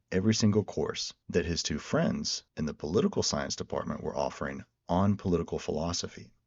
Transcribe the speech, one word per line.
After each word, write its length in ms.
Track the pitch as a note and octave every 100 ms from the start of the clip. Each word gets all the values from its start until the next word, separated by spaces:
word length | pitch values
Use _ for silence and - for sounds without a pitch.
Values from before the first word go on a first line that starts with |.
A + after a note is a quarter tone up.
| -
every 220 | F#2 G#2
single 300 | A2 G#2+ G#2
course 500 | G2 - D2+ - - - -
that 160 | F2 E2+
his 160 | E2
two 160 | - D2
friends 680 | - - - C#2+ D2+ - - -
in 80 | D2+
the 80 |
political 480 | - D2 E2+ G2 -
science 340 | - D2 C#2+ -
department 480 | - D2+ - D2+
were 140 | D#2 -
offering 460 | C#2 - D2 C2+ - _ -
on 280 | F2 G2+ G2+
political 420 | F#2+ E2+ E2 D#2+
philosophy. 720 | - D2+ E2 F2 - - - _